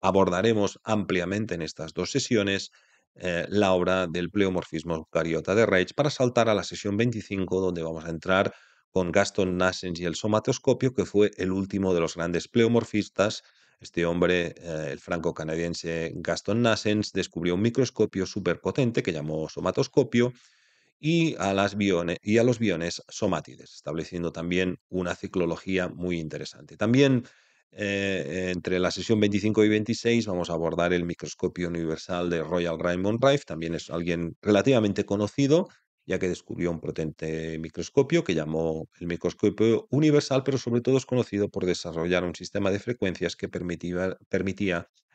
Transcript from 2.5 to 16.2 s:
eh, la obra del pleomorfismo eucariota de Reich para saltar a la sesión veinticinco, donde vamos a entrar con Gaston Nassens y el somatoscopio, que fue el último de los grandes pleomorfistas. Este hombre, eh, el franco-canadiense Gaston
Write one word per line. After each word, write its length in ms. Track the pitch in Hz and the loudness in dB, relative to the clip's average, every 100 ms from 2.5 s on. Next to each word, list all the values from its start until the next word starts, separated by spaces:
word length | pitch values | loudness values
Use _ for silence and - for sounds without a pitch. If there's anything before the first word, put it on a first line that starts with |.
| 98 - _ _ _ _ - | 0 -4 _ _ _ _ -8
eh, 300 | 90 85 80 | -4 -4 0
la 220 | 101 98 | 2 4
obra 340 | 92 90 92 90 | 4 2 0 0
del 240 | 87 87 | -4 -2
pleomorfismo 640 | 104 95 92 - 80 85 80 | 0 0 0 -4 -6 -4 -6
eucariota 580 | 78 82 82 80 78 | -2 -2 0 -2 2
de 140 | 101 104 | 4 4
Reich 260 | 95 90 | 4 2
para 160 | - 143 | 0 -2
saltar 400 | - 127 120 113 | 0 0 2 2
a 60 | 104 | 2
la 80 | |
sesión 340 | - 87 107 101 | -2 -6 -4 0
veinticinco, 640 | 120 113 - 98 87 92 | 0 -2 -6 -4 -2 0
donde 220 | 92 87 | 0 -2
vamos 220 | 82 82 82 | -4 -6 -8
a 40 | |
entrar 420 | 82 90 92 104 - - _ _ | -6 2 2 2 -2 -20 _ _
con 220 | 95 87 | -2 2
Gaston 460 | 101 98 - 92 90 | 2 2 2 0 2
Nassens 420 | 92 - 92 85 | 0 0 -6 -4
y 60 | 87 | -4
el 100 | 78 | -4
somatoscopio, 800 | 107 107 135 123 - 120 131 117 | 0 0 2 0 0 2 0 0
que 100 | 87 | 0
fue 240 | 101 104 - | 4 4 2
el 140 | 92 | -2
último 420 | 95 95 101 95 | -2 -2 0 2
de 60 | 87 | 2
los 160 | 82 87 | 0 -2
grandes 320 | 85 85 - | -2 -2 0
pleomorfistas. 960 | 120 117 117 110 107 95 - 104 - - _ _ _ | 2 4 4 0 -2 -2 0 0 0 -14 _ _ _
Este 240 | - - 85 | -8 -2 0
hombre, 500 | 87 87 90 85 - | 2 4 2 0 -6
eh, 320 | 85 78 76 | -8 -6 -6
el 80 | 71 | -8
franco-canadiense 1120 | - 87 85 80 78 80 85 85 82 82 82 | -6 -4 -4 -4 -4 -2 -2 -4 -6 -4 -6
Gaston 460 | - | -6